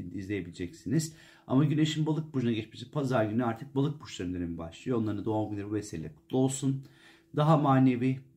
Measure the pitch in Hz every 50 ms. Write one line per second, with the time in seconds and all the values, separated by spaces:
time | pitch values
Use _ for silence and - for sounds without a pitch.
0 | 98 87 90 101 95 92 104 98 87 87 85 - 92 87 - - - - 123 165
1 | 156 - - - - - - - _ - 120 131 151 135 156 151 156 151 - 156
2 | 156 160 156 156 156 - - 131 117 117 113 107 110 - - - 117 - - 151
3 | 139 123 131 120 110 107 104 117 127 117 113 - - - - 139 139 156 147 -
4 | - - - - 95 90 90 90 87 85 82 82 82 82 - - - 127 127 117
5 | 110 107 101 101 92 110 110 107 104 101 104 101 98 104 104 104 101 - - 82
6 | 78 78 - - _ _ - 131 131 131 135 - - 135 135 135 - - - -
7 | - - - _ _ _ - 147 151 151 160 147 143 139 135 131 131 131 123 113
8 | 127 131 131 131 - - _